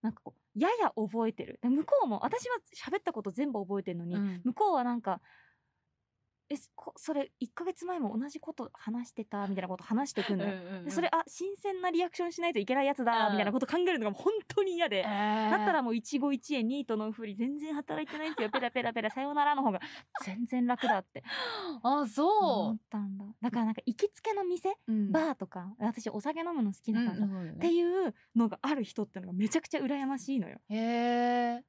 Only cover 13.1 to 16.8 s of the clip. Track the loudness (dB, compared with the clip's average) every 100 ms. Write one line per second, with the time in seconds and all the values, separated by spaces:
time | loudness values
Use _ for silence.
13.1 | 4 4 4 2 2 2 2 4 2 0
14.1 | 0 0 0 -2 0 2 2 2 2 0
15.1 | 2 2 2 4 4 4 4 2 0 0
16.1 | 0 2 0 -2 0 0 0